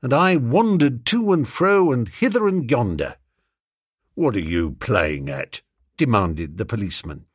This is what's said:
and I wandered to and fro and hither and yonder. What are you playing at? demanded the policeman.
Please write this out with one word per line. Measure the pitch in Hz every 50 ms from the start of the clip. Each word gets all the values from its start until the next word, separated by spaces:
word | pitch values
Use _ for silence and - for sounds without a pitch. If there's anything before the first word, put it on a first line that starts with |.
and | - 131 131
I | 143 175 185 185
wandered | 170 131 117 123 180 226 226 208 180 147 143 131 117 -
to | - - 233 233 208
and | 190 170 143
fro | - - - 175 190 202 202 185 170
and | 139 123 117
hither | 107 - - - 262 202 240 214
and | 208 190 190 156 117
yonder. | 143 127 120 101 85 76 73 65 - _ _ _ _ _ _ _ _ _ _ _ _ _ _ _ _ _ _ _ _
What | - 175 151 117
are | 101
you | 82 78 85 85 85 80 67 -
playing | - - - 95 85 78 76 71 69 69
at? | 69 67 69 - - - _ _ _ _ _ _ _
demanded | _ 160 139 117 104 98 87 80 76 85 76 73
the | 87 104
policeman. | 87 - 110 101 92 82 - - 82 78 71 - _